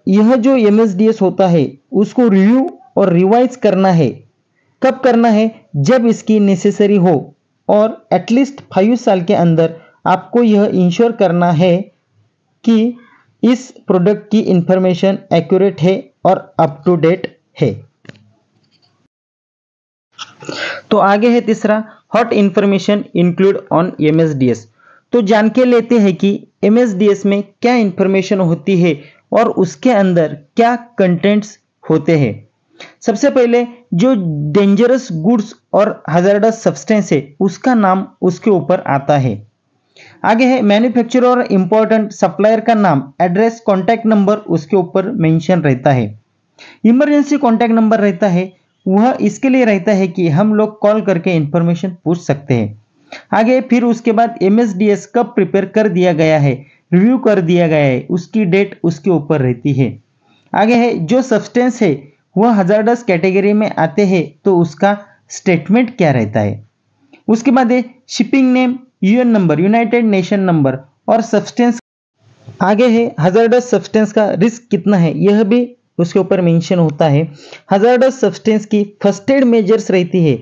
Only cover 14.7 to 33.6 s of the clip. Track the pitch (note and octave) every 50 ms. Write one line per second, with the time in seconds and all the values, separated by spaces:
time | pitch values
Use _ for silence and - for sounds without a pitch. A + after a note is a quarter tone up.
14.7 | F#3 F#3 F#3 F#3 F3+ F3 - G3 G3 - - - - E3+ D#3+ - G3 F#3 F#3+ G3+
15.7 | F#3 D3 D3 F3+ F#3+ F#3+ - - _ _ - F3 F#3+ F#3 - - _ - E3 D3+
16.7 | D3 - - - F3+ D3 D3 D#3+ F3+ F3+ - - - _ _ _ _ - D#3+ -
17.7 | G3 G#2 - - _ _ _ - - - _ _ _ _ _ _ _ _ _ _
18.7 | _ _ _ _ _ _ _ _ _ _ _ _ _ _ _ _ _ _ _ _
19.7 | _ _ _ _ _ _ _ _ _ - - - _ _ - - - - - -
20.7 | - - - _ A3 G#3 F3+ G3 G3+ G#3 G#3+ B3 A#3 A#3+ A#3 A3 A3 - - G#3
21.7 | G#3+ A3 A3 - - - _ _ - G#3+ A#3+ A#3 - G#3 G3+ G3+ F3+ A3 G3+ G3+
22.7 | G3 F#3+ F3 - G#3 G#3 - - - F3 F3 F3 E3+ - F#3+ G3 G3 - - -
23.7 | - D#3 E3+ F#3 - - D3+ D3+ D#3 E3 E3 D#3+ D3+ C3+ B2+ B2 A#2 - - -
24.7 | _ _ _ _ _ _ _ _ - A#3+ A3 F#3 A3+ G#3+ G#3+ A3 A3 B3+ B3+ B3
25.7 | A#3+ A#3 A3+ A#3 B3 A#3 G3+ G3 F3+ E3 - G3 G3+ - - - _ _ - G3
26.7 | G#3+ A#3 B3 A#3+ G3 F3+ G#3+ G#3 G3+ G3 - G3+ G3+ G3+ G3+ - _ _ - A#3+
27.7 | B3 B3 A3+ G3 F3 - F#3+ F#3+ G3 F#3+ F#3 - G#3 F#3+ F#3 E3 E3 E3 D3 -
28.7 | G3 F3 F3 F3 D3+ C#3 - - _ _ _ _ - G#3 A3+ - - - F#3+ F3
29.7 | - - - B3+ B3 G3+ G3 F#3+ F3+ E3+ D#3+ C#3+ C#3+ C#3+ - _ _ - A#3 A#3
30.7 | B3 A#3 A#3 - _ - G3 F3+ F3+ E3+ - G3 G#3 G#3+ G3+ - - - _ _
31.7 | _ _ - - D#3 D#3+ D3+ E3+ E3 D3+ C#3 A2+ G2+ G#2 - _ _ _ _ _
32.7 | _ _ - - _ _ - - A3 G#3 - C#4 C#4 C4 A#3+ A#3 A#3 A#3+